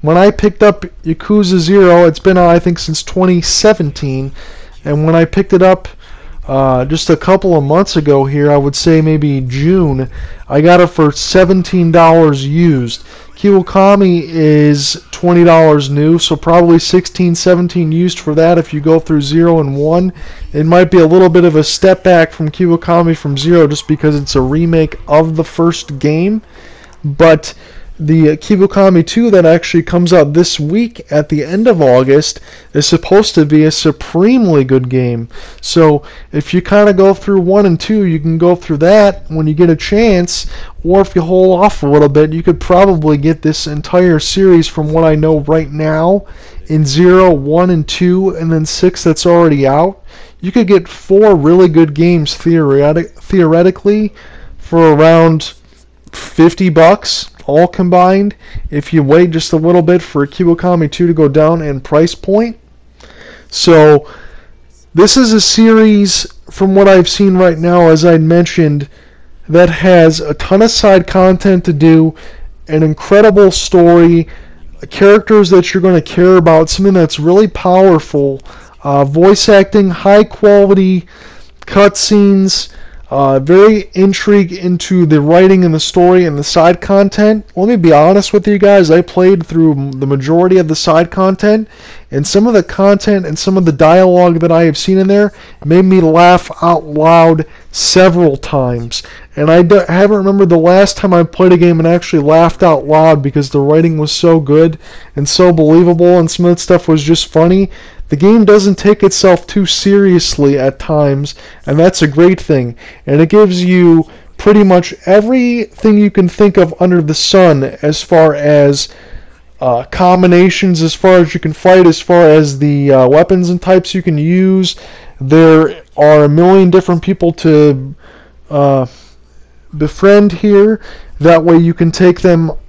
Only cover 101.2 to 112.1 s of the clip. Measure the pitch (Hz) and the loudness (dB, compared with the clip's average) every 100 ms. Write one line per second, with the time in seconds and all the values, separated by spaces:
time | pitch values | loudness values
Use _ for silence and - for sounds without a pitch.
101.2 | 165 - 185 180 175 165 165 175 - 165 | 0 0 0 2 2 0 0 -2 -2 -4
102.2 | 143 160 170 - 180 147 135 156 160 151 | 0 2 2 0 0 0 0 2 2 0
103.2 | 139 147 135 143 139 156 165 160 151 - | -2 -4 -4 -2 0 0 0 -2 -6 -2
104.2 | 175 165 139 147 165 156 - - - - | 0 0 0 2 2 -2 -18 -20 -16 -8
105.2 | 143 - 180 165 156 165 175 170 175 180 | -6 0 2 2 2 4 2 2 2 2
106.2 | 165 - 175 175 - 175 - 160 143 165 | 0 -2 0 0 0 -2 0 -2 0 -2
107.2 | - 160 170 190 196 - - - - 147 | -2 0 0 0 -2 -8 -20 -20 -8 0
108.2 | 190 226 208 208 196 185 202 208 196 - | 2 4 4 2 2 0 0 0 0 0
109.2 | 190 175 - 208 185 - 202 202 196 180 | 0 0 -2 -6 -4 -4 0 2 2 0
110.2 | - - 143 139 131 - - 151 147 139 | -2 -2 -2 0 -4 -6 -6 -2 0 -2
111.2 | 143 - - - - 147 175 185 151 | -6 -12 -20 -18 -6 0 0 0 -4